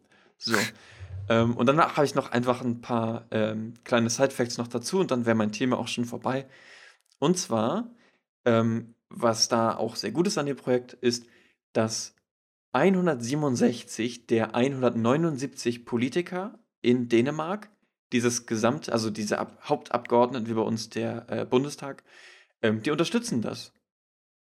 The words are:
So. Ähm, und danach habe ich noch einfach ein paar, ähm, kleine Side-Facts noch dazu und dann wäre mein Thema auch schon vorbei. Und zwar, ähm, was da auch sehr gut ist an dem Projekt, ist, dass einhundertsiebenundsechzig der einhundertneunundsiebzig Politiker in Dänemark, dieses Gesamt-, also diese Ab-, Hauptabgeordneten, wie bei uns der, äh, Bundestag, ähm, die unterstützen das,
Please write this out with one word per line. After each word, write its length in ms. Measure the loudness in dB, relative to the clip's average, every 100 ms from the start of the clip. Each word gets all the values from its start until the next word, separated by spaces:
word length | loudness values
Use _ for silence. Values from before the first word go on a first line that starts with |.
| _ _ _ _
So. 180 | 0 0 0 -6 -20 -18 -14 -8 2
Ähm, 280 | 4 4 2
und 100 | 4
danach 300 | 4 4 2
habe 100 | 2
ich 80 |
noch 160 | 0 -2
einfach 320 | 0 0 0
ein 180 | -2 -4
paar, 460 | -2 -2 -2 -4 -6
ähm, 440 | -2 -2 -2 -8 -12
kleine 240 | -2 0 2
Side-Facts 480 | 2 0 2 -2 -4
noch 120 | -6
dazu 300 | -6 -2 -2
und 120 | 0
dann 160 | 0 2
wäre 100 | 2
mein 160 | 0
Thema 260 | 0 0 0
auch 100 | -2
schon 180 | -4 -4
vorbei. 420 | -4 -4 -4 -6 -16 -20 -20 -20 _ _ _
Und 200 | -2 -2
zwar, 520 | -2 0 0 -2 -6 -12 _ _ _ _ 2
ähm, 480 | 4 2 0 -6 -16 _
was 380 | -2 0 2 2
da 280 | 2 2 0
auch 200 | -4 -4
sehr 140 | -4
gut 160 | 0 0
ist 120 | 0
an 80 | -4
dem 100 | -4
Projekt, 380 | 0 0 -2
ist, 320 | -2 0 0 -4 _ _ _ _
dass 400 | 0 0 -2 -10 _ _ _ _ _ _
einhundertsiebenundsechzig 1500 | 2 4 4 2 0 -2 0 0 2 2 0 -6 -4 -4 -4 0
der 280 | 2 2
einhundertneunundsiebzig 1300 | 2 0 2 0 2 2 2 2 -2 -6 -6 -4 -4
Politiker 720 | -4 -2 0 -2 -4 -6 -10 -12 _ _
in 300 | 2 2 4
Dänemark, 580 | 2 4 0 -4 -6 -8 _ _ _ _
dieses 340 | 0 2 0 -2
Gesamt-, 440 | 0 0 0 -2
also 200 | -2 -2
diese 280 | -4 -4 -4
Ab-, 220 | -4 -8
Hauptabgeordneten, 840 | -4 -4 -2 -6 2 2 4 0 -4
wie 60 |
bei 80 | -2
uns 260 | 0 -2 -4
der, 380 | -6 -6 -6 -8
äh, 160 | -8
Bundestag, 600 | 0 0 0 -4 -12 -14 -18 -20 -20 -20 _ _
ähm, 200 | 0 0
die 80 | 0
unterstützen 520 | 0 0 -2 -2 -4
das, 320 | -4 -8 -14 _ _ _ _ _ _ _